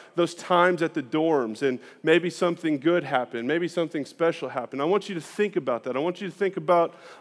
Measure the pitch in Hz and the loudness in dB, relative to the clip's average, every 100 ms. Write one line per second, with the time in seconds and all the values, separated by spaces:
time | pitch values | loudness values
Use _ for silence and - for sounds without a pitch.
0 | - - 170 - - 180 180 175 160 160 | -6 -2 -2 -2 2 4 6 4 0 -2
1 | 127 147 160 151 117 107 139 127 - - | -4 0 2 2 0 -2 -2 -2 -6 -4
2 | 156 170 175 - 180 170 160 147 156 175 | 4 4 2 0 0 0 -2 0 2 2
3 | 139 135 123 120 120 165 170 175 160 160 | 0 -2 -2 -4 -2 -2 -2 -4 -4 -6
4 | 135 - 165 165 131 131 117 135 151 202 | -8 0 0 0 -6 -8 -6 -4 0 0
5 | 208 180 - - 208 175 135 117 131 127 | 0 -8 -8 -4 -2 -2 -2 -4 -2 -2
6 | 165 180 196 - 196 185 156 175 165 - | -2 -4 -10 -4 -4 -2 2 2 2 -4
7 | - - | -20 -8